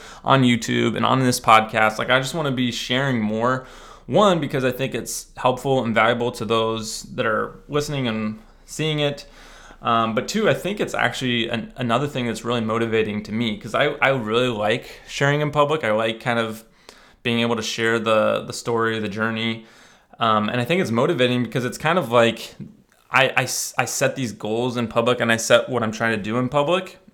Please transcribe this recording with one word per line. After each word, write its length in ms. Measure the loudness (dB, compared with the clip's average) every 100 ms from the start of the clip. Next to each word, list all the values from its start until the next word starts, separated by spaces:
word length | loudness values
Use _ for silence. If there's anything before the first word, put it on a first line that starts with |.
| -18 -8
on 180 | 0 4
YouTube, 560 | 4 2 0 0 0 0
and 80 | 0
on 140 | 2
this 200 | 2 0
podcast. 600 | 6 6 4 2 2 2
Like, 100 | 0
I 100 | 0
just 140 | 0
wanna 180 | -2 -2
be 200 | 0 -2
sharing 500 | -4 -2 0 0 0
more. 460 | 0 0 0 -2 -6 -18 -20 -18 -2
One, 320 | 4 4 4
because 240 | 0 -2
I 80 | -2
think 240 | 0 -4 -4
it's 320 | -8 -10 -12 -2
helpful 460 | 0 0 0 0
and 100 | 2
valuable 380 | 4 4 4 0
to 140 | -2 0
those 580 | 2 2 -2 -6 -10 -10
that 140 | -4 0
are 320 | 0 -2 -8 -6
listening 400 | -4 -2 -2 -2
and 320 | -2 -4 -6 -14 -20 -14
seeing 360 | -6 -2 0
it. 260 | -2 -2 -10 -20 -20 -20 -20 -8
Um, 320 | 0 2 2 0
but 120 | -2
two, 220 | 0 2
I 60 | 2
think 240 | -2 -4
it's 160 | -4 -2
actually 520 | -2 -2 -2 0 -2
an, 260 | -4 -6 -6
another 320 | -2 0 0
thing 180 | -4 -4
that's 180 | -4
really 180 | -4 -2
motivating 600 | 0 0 0 0 0 -2
to 80 | -4
me, 240 | -2 -2 -4
'cause 180 | -4 0
I, 140 | 0 2
I 80 | 0
really 380 | 2 0 0 0
like 420 | 0 0 0 -4 -18 -10
sharing 340 | -2 2 2
in 100 | 0
public. 320 | 2 2 2
I 80 | 0
like 300 | 0 0 -2
kind 180 | -2 -2
of 240 | -2 -6 -16 _ -20 -20 -20 _
being 200 | -2 0
able 140 | 0 0
to 60 |
share 380 | -4 -2 0 2
the, 460 | 2 4 4 0 -4
the 60 |
story, 440 | -8 -2 0 0 0
the 120 | -4
journey. 580 | -4 -4 -2 -4 -6 -10 -20 -20 -20 _ -2
Um, 300 | 2 2 2
and 100 | -2
I 60 | 0
think 160 | 0
it's 80 | 0
motivating 540 | 2 2 2 2 2
because 220 | -2 -2 -4
it's 120 | -2
kind 220 | 0 0
of 120 | 2
like, 440 | 4 4 2 -8 -14 -18 -18 _ _ _
I, 180 | 2 4
I 140 | 2
s-, 300 | -2 -4 -6 -4
I 80 | -2
set 300 | 0 0 0
these 160 | -6
goals 440 | -6 -4 -2 -2 -2
in 120 | -2
public 320 | 0 2 2
and 120 | 2
I 60 | 0
set 320 | 4 4 4
what 120 | -2
I'm 100 | -2
trying 240 | 0 0 0
to 60 |
do 160 | -2 -2
in 120 | 0
public. 500 | 0 0 0 -4 -14 _